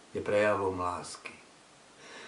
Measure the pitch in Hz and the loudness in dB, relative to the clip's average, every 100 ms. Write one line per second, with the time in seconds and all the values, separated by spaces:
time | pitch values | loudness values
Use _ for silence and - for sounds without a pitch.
0 | - 101 101 104 104 101 98 92 90 87 | -10 -6 0 4 4 4 2 0 -2 -2
1 | 73 - - - - - - - - - | -6 -12 -14 -16 -20 -20 -20 -20 -20 -20
2 | - - | -18 -16